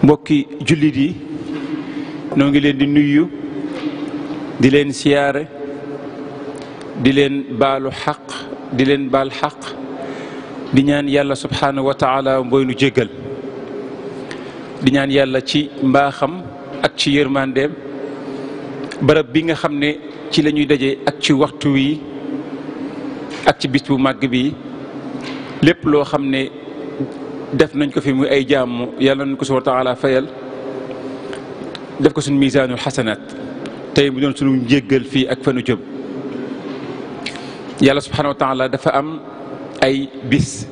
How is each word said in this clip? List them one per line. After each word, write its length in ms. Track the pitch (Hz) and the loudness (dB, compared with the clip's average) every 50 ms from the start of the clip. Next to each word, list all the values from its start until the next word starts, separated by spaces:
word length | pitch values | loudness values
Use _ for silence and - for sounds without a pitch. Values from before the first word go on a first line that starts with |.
| - | 10
Mbokki 440 | 135 151 147 - - 156 143 139 - - - 147 | 8 6 6 4 2 2 2 2 0 -6 -6 2
jullit 320 | - 170 156 143 156 131 | 2 4 4 4 2 4
yi, 140 | 135 139 151 - - - - - - - - 143 151 - - 151 - - - - - - - - - - - - | 4 0 0 0 -4 -8 -10 -10 -10 -8 -6 -6 -6 -6 -6 -6 -6 -6 -8 -8 -8 -8 -8 -10 -10 -8 -2 2
noo 120 | 139 139 143 | 2 4 6
ngi 120 | 139 143 | 6 6
leen 180 | 139 147 143 135 | 6 4 4 4
di 80 | 139 143 | 2 4
nuyu, 400 | 143 147 147 143 143 147 165 - - - - - - - - - - - 302 302 - - - - - - - - - - - - - - | 6 4 4 6 6 4 4 2 -2 -8 -10 -8 -8 -6 -6 -6 -6 -6 -6 -6 -6 -6 -8 -6 -6 -8 -6 -6 -8 -8 -8 -10 -2 4
di 100 | - 131 | 4 6
leen 200 | 131 143 147 143 | 6 6 4 4
siyaare, 520 | 131 - - 147 143 143 143 139 135 143 156 156 - - 143 135 139 139 139 143 143 139 139 143 - 131 135 139 - - 143 139 - - - - - - - - - - 120 | -2 0 4 4 6 6 4 4 2 0 -4 -4 -10 -12 -10 -10 -10 -10 -10 -10 -10 -10 -10 -10 -10 -10 -12 -12 -12 -10 -10 -10 -10 -10 -12 -12 -12 -14 -12 -12 -6 2 4
di 80 | 127 | 4
leen 240 | 135 139 143 139 139 139 135 139 127 110 | 6 6 4 4 2 -2 -4 -4 0 2
baalu 320 | 135 135 135 135 135 135 | 4 4 4 2 -2 -4
xaq, 320 | 127 - - - 151 - - - - - - - - - - - | -6 -2 -2 -4 -4 -4 -8 -12 -12 -10 -10 -10 -10 -12 -10 -6
di 120 | - 123 131 135 | 0 2 4 4
leen 200 | 143 139 139 131 | 4 2 2 2
baal 160 | 123 135 135 135 | 2 2 2 2
xaq, 280 | - - - 147 - - - - - - - 135 135 135 - - - - - - - - - - - - - - | -2 -2 -2 -2 -2 -6 -12 -12 -10 -10 -10 -10 -10 -10 -8 -10 -10 -10 -10 -10 -10 -12 -12 -12 -12 -12 -8 2
di 100 | - 131 139 | 4 4 6
ñaan 240 | 143 143 143 143 143 | 6 2 2 0 2
Yàlla 280 | 139 143 139 139 139 | 2 2 4 2 0
subhaanahu 520 | 131 - - - - - 139 135 139 135 135 | -4 -4 -4 -2 0 0 2 2 2 0 0
wa 60 | 139 | 2
taala 440 | - 151 131 131 135 135 135 135 131 127 | 2 2 2 2 2 2 2 2 2 2
mooy 200 | 123 120 139 135 | 4 4 4 4
nu 80 | 127 127 | 4 2
jéggal. 320 | - 143 135 - 131 117 101 - - - - - - - - - - - - - - 143 - - - - - - - - - - - - - - - - - - - - | 2 2 4 4 2 0 0 -4 -10 -10 -10 -10 -10 -10 -10 -10 -10 -10 -10 -10 -10 -10 -10 -10 -10 -10 -10 -10 -10 -10 -10 -12 -12 -12 -12 -12 -14 -14 -14 -10 2 2
Di 80 | 135 | 4
ñaan 200 | 131 139 135 139 | 4 4 2 4
Yàlla 280 | 135 139 139 131 131 131 131 | 4 4 4 4 2 0 0
ci 240 | - - 151 151 143 143 143 139 | 2 0 0 0 0 -4 0 2
mbaaxam 560 | 135 131 139 143 139 135 - 143 139 170 185 180 - - - - - - - - | 4 6 6 4 4 2 0 -2 -2 -2 -4 -10 -12 -12 -14 -14 -12 -8 0 0
ak 120 | - - | 0 0
ci 160 | - - 147 139 143 | 0 0 2 4 4
yërmandeem, 520 | 147 131 139 139 135 135 127 131 135 151 160 - - 147 147 135 143 143 139 135 135 135 135 - - - - - 143 139 - - - - - - | 4 4 2 0 0 0 0 0 0 0 -2 -6 -12 -12 -10 -10 -10 -10 -10 -10 -10 -10 -10 -8 -8 -10 -10 -10 -10 -10 -10 -10 -10 -10 -6 0
barab 260 | - 135 151 156 151 120 | 4 6 6 6 4 2
bi 160 | 123 156 165 | -2 -4 -2
nga 120 | 165 160 | 0 -2
xam 200 | 143 - 160 147 | 0 0 -2 0
ne 160 | 143 143 147 151 147 - - - - - - | 2 0 0 0 -2 -8 -14 -14 -12 -10 0
ci 100 | - - | 2 4
la 100 | 147 151 | 4 4
ñuy 140 | 151 147 147 135 | 4 2 4 4
daje 320 | 151 135 131 139 135 - - - | 4 4 4 0 0 2 0 -2
ak 120 | 139 - | -2 0
ci 120 | - - 156 | 2 2 4
waxtu 340 | 131 151 143 - - - 143 | 4 4 2 2 -2 0 2
wi, 280 | 139 135 135 139 151 151 139 - - - - 143 131 135 156 - 277 - - - - - - - - - - - - - - - - - - - | 4 4 4 2 0 -2 -4 -10 -12 -10 -8 -8 -8 -8 -8 -8 -10 -10 -10 -10 -10 -8 -8 -8 -8 -8 -8 -10 -8 -10 -10 -10 -10 0 2 2
ak 80 | 147 - | 2 2
ci 80 | - 143 | 0 0
bis 160 | 127 139 - - | 0 0 2 2
bu 80 | 143 127 | 2 2
màgg 260 | 135 135 131 - 139 131 | 4 2 2 0 -2 0
bi, 260 | 120 127 127 147 151 - - - - - - - - - - - - - - - - - - - - - | 0 2 0 0 -2 -4 -12 -12 -12 -12 -12 -12 -12 -12 -10 -10 -10 -8 -8 -8 -10 -10 -10 -10 -4 -4
lépp 220 | - 147 175 - - | -4 -4 -4 -6 -2
loo 180 | 156 147 147 143 | 0 0 0 0
xam 240 | - - 147 143 135 | -2 -4 -4 -2 -2
ne 200 | 135 135 135 - - - - - - - - - - - 139 135 - - - - - - - - - | -2 -2 -4 -6 -8 -14 -14 -14 -12 -12 -12 -12 -8 -8 -8 -8 -8 -12 -12 -12 -12 -12 -10 -8 2
def 220 | 127 156 151 - | 2 2 4 4
nañ 160 | 139 147 143 - | 0 0 0 0
ko 80 | 156 | 0
fi 120 | - 143 135 | 0 2 2
muy 140 | 131 139 - | 2 2 4
ay 160 | 139 139 135 123 | 2 2 2 2
jaamu, 400 | 147 139 127 123 120 120 120 110 117 - | 2 2 2 0 -2 -4 -4 -6 -2 2
Yàlla 260 | 131 135 139 135 139 | 4 4 4 4 0
nañ 100 | 139 139 131 | -2 -2 -2
ko 60 | 139 | 0
subhaanahu 220 | 135 135 127 127 139 | 0 0 2 2 2
wa 60 | 127 | 2
taala 220 | 127 131 127 123 | 2 2 0 0
fayal, 300 | 123 - 139 131 131 135 - - - - - - - - - - - 131 - 135 135 135 135 135 135 - - - - - - - - - - - - - - - - | 0 2 2 4 2 2 0 -8 -12 -12 -10 -10 -10 -10 -8 -8 -8 -10 -10 -10 -10 -8 -10 -10 -10 -10 -10 -10 -10 -10 -12 -12 -12 -12 -12 -12 -12 -12 -12 -6 2
def 140 | 135 151 - | 2 2 4
ko 80 | - | 2
suñu 180 | 143 143 143 139 | 0 2 4 4
misaanul 400 | 139 135 127 143 131 127 127 117 | 4 6 6 4 2 2 0 -2
xasanaat, 400 | - 143 123 - 123 110 107 - - - - - - - - - - - - - - - - | -4 -2 -2 0 0 0 0 -2 -6 -14 -12 -12 -10 -10 -10 -10 -10 -10 -10 -10 -12 0 4
tey 160 | 143 143 143 | 4 4 4
mu 100 | 131 127 | 4 2
doon 120 | 139 143 131 | 0 0 0
suñu 300 | - 139 135 135 131 120 | 2 2 4 4 4 4
njéggal 400 | 117 135 143 131 - 139 131 120 | 4 4 4 4 4 2 2 2
fii 220 | - 131 135 131 127 | 2 2 2 2 2
ak 160 | 127 127 - | 0 0 0
fanu 180 | 147 131 123 | 0 0 2
jëm. 160 | 117 - 120 95 - - - - - - - - - - - - - - - - - - - - - - - - - - - - - - - - - - - - - - - - | 2 0 0 0 0 -10 -10 -10 -10 -8 -8 -8 -8 -8 -8 -8 -8 -8 -8 -8 -8 -10 -10 -8 -10 -10 -10 -10 -10 -10 -10 -8 -10 -8 -8 -8 -12 -12 -12 -12 -12 -12 -2 4
Yàlla 200 | - 135 135 143 | 4 4 4 4
subhaanahu 320 | 139 - - - 151 143 139 | 0 -2 -2 0 0 0 2
wa 60 | - | 2
taala 300 | 147 131 135 127 131 131 | 2 0 2 2 0 0
dafa 200 | 127 135 - 160 | -2 0 0 2
am 300 | - 139 143 156 160 156 - - - - - - - - - - - - | 2 2 0 0 -6 -8 -10 -14 -14 -14 -12 -12 -12 -12 -12 -14 0 2
ay 280 | 135 131 135 139 139 135 - 139 135 | 4 4 4 2 -2 -4 -8 -10 0
bis 420 | 127 123 143 139 - - - - - | 2 4 4 4 2 -2 -10 -10 -12